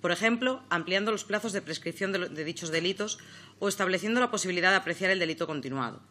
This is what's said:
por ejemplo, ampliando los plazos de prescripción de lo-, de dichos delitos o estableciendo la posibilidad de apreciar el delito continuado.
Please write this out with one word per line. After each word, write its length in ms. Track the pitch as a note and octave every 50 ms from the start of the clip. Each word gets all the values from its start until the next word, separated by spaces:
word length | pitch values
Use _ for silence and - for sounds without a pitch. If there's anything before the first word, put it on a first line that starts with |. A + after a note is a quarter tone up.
| -
por 100 | F3+ F3
ejemplo, 500 | - G3+ A3+ A#3 A#3 B3+ B3+ C4 C4 - -
ampliando 440 | F3 E3+ D#3+ D#3+ F#3 G3 G#3 G#3+ A3
los 120 | F#3+ -
plazos 300 | - G3 G#3+ G#3 A3+ F#3+
de 80 | G3+ -
prescripción 500 | - D#3+ - - - D#3+ - G3 F#3+ G3
de 60 | F#3
lo-, 100 | F3 D3
de 160 | C#3+ D3+ D#3+
dichos 240 | D3+ E3+ - F3 E3
delitos 480 | D#3 E3 E3+ F3+ F#3+ - G3+ G#3+ - - - - - - - - - -
o 120 | - G3+
estableciendo 500 | F#3+ - G3+ F#3 F#3 F3+ F3+ G#3+ A3+ B3
la 100 | B3+ A#3+
posibilidad 380 | A3 G3+ - F#3+ F3+ F3 E3+ F#3
de 80 | G3
apreciar 340 | F#3+ F#3 - E3+ - F#3+ F#3
el 80 | F#3+ F#3+
delito 280 | F3 D#3+ D#3 D#3+ E3+
continuado. 560 | D3+ D#3 D3 B2+ C3+ C3 C3+ B2+ A2 G#2 - - -